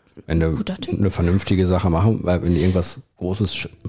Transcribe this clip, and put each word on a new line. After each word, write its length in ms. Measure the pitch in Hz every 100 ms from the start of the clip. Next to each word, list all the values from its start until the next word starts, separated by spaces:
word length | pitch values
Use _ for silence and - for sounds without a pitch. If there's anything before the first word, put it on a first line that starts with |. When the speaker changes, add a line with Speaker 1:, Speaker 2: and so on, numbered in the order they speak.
| _ - -
Speaker 1:
wenn 140 | 80
du 160 | 80 76
Speaker 2:
Guter 220 | - 190
Tipp. 220 | - -
Speaker 1:
eine 120 | 101
vernünftige 560 | - 87 95 - 92 90
Sache 220 | 90 98
machen, 300 | 82 104 110
weil 180 | - 90
wenn 100 | 85 85
du 40 |
irgendwas 420 | 90 92 85 - - _
Großes 360 | 90 95 101
sch-, 160 | - - -